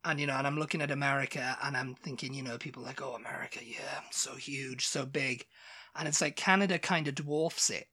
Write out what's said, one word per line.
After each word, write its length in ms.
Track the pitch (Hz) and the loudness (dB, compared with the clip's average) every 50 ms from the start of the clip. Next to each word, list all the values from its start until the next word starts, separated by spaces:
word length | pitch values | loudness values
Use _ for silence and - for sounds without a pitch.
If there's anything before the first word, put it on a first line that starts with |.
| - | -2
And, 160 | 165 151 143 | 0 2 2
you 60 | 147 | 2
know, 80 | 143 135 | 2 2
and 100 | 135 139 | 2 2
I'm 120 | 143 147 156 | 2 2 2
looking 240 | 151 - - 165 147 | 0 0 0 0 0
at 80 | 143 | 0
America 680 | 139 139 139 139 139 139 135 - - - 127 131 131 - 135 | 0 2 4 4 4 4 2 0 -2 -2 -2 -2 -2 -2 -2
and 140 | 139 135 | -2 0
I'm 180 | 127 131 127 127 | -2 -2 -4 -6
thinking, 400 | - - 156 131 - - 127 135 | -8 -8 -8 -8 -6 -6 -6 -6
you 80 | 139 131 | -6 -6
know, 160 | 123 117 117 | -6 -6 -6
people 240 | - 139 - 127 117 | -8 -8 -10 -10 -10
are 40 | |
like, 140 | 123 131 - | -10 -8 -6
"Oh, 140 | 139 131 120 | -6 -6 -6
America, 460 | 113 120 120 117 - - - - 120 120 | -8 -8 -8 -8 -6 -8 -8 -8 -10 -10
yeah, 360 | 117 117 - 135 - 139 - - - | -10 -10 -8 -6 -6 -6 -8 -8 -4
so 240 | - - - 135 135 | -2 -2 -2 -2 -4
huge, 500 | 135 - 143 143 135 135 131 127 123 - | -8 -8 -6 -6 -6 -6 -6 -4 -2 0
so 200 | - - 147 135 | 0 0 0 -2
big." 400 | 131 139 147 135 131 123 127 - - - - - - - - - - - | -2 -2 0 0 0 0 -4 -6 -12 -20 -20 -20 -18 -18 -18 -18 -12 -8
And 140 | - 160 147 | -4 -2 0
it's 120 | 147 - | 2 2
like 140 | 156 147 - | 2 2 0
Canada 420 | - - 196 190 196 202 185 180 165 | 2 6 6 8 8 8 6 4 2
kinda 340 | - - 185 160 151 143 139 | 2 4 4 4 4 2 0
dwarfs 580 | 156 147 143 147 151 160 165 - - - - | -2 -2 0 2 2 2 2 2 2 2 2
it 180 | 98 - - - | 2 0 -6 -10